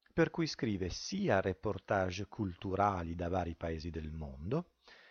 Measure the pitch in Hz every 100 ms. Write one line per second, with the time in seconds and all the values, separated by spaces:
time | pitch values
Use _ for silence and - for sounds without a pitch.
0 | _ - 160 - 156 - 120 98 90 -
1 | - 196 180 98 95 92 107 95 - 101
2 | 92 90 101 - 101 87 98 95 101 95
3 | 82 87 85 92 85 82 82 82 85 80
4 | 78 78 73 65 87 151 - _ - -
5 | -